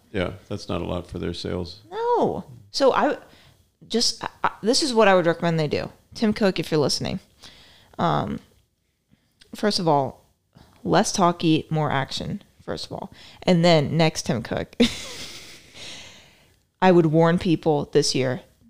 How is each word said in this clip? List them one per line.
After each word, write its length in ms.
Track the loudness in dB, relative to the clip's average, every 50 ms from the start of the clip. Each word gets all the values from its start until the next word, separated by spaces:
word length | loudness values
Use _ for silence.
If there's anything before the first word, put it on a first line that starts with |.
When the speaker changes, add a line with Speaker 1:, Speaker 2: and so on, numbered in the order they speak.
| _ _
Speaker 1:
Yeah, 200 | -4 -4 -4 -4 -4 -10 -12 _
that's 200 | -10 -10 -6 -6
not 140 | -6 -4
a 40 | -4
lot 220 | -4 -6 -6 -6 -8
for 120 | -10 -6
their 140 | -6 -6 -6
sales. 480 | -6 -6 -6 -6 -6 -6 -8 -12 -18 -18 -12
Speaker 2:
No. 540 | -8 -6 -2 0 0 0 0 0 -2 -6 -10 -14 -20 -20 -20 _
So 200 | -4 0 2 2 2
I 240 | 2 0 0 -2 -4 -10 -18 -20 _ _ _ _ _ _ _ _ _ -16 -4
just, 360 | -2 0 0 0 -2 -4 -8
I, 60 | -12 -10 -4 -4
I, 60 | -4 -4 -4 -2
this 180 | 0 0 0 0
is 100 | 0 2
what 140 | 4 6 6
I 80 | 6
would 100 | 4 4 2
recommend 320 | 0 0 -2 -2 0 0
they 80 | -2 -2
do. 240 | -2 -4 -4 -6 -12 _ _ _ -8
Tim 180 | -2 -2 -2 0
Cook, 260 | 2 0 0 0 -2
if 120 | -4 -2
you're 80 | 0 0
listening. 400 | 2 0 0 -2 -4 -6 -6 -8 -10 _ _ _ -20 -20 -20 -20 -20 -20 _ _ _ _ -6 -2
Um, 400 | -2 0 0 -2 -2 -4 -8 -10 -12 _ _ _ _ _ _ _ _ _ _ _ _ _ _ _ _ _ _ _ -20 _ -12
first 220 | -4 -2 -2 -2 0
of 80 | 0 2
all, 380 | 2 2 2 0 -6 -12 _ _ _ _ _ _ _ _ -20 _ _ _ -4
less 280 | 0 2 2 2 2
talky, 560 | 0 2 2 2 2 2 2 2 2 2 0 -2
more 220 | -2 -2 -2 0
action, 500 | -2 -2 -4 -4 -6 -8 -8 -8 -8 -10 -12 _ _ _ -12
first 240 | -10 -10 -10 -10 -12
of 60 | -12
all. 180 | -12 -14 -14 -18 -20 -20 -20 -20 -6 0
And 200 | 2 2 4 6
then 320 | 6 6 4 4 2 0
next, 280 | 0 0 0 0 -4 -4
Tim 180 | -4 -4 -4
Cook, 340 | -4 -6 -6 -6 -6 -8 0 _ 0 0 0 -6 -12 -14 -14 -14 -16 -16 -16 -18 -20 -20 -20 -20 -20 -20
<laughs> 1120 | -20 -20 -18 -18 -18 -18 -20 -20 -20 -20 -20 _ _ _ _ _ _ _ _ _ _ _
I 100 | 4 6
would 140 | 6 6 6 6
warn 300 | 4 4 4 4 4 2
people 480 | 2 2 0 2 2 0 0 0 -2 0
this 240 | 2 2 2 2 0
year 260 | 0 -2 -2 -2 -6 -8 _ _ _ _ _